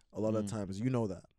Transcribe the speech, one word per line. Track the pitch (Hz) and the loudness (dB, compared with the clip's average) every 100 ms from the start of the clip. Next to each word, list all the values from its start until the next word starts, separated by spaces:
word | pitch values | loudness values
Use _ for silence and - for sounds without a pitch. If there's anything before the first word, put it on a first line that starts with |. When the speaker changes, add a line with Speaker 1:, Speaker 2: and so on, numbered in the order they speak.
| - | -10
Speaker 1:
a | - | -2
lot | 107 110 | 2 2
of | 104 | 0
Speaker 2:
Mm. | |
Speaker 1:
times. | 110 95 95 | -2 -4 -2
You | 123 | 2
know | 127 110 | 2 0
that. | 87 - | -4 -12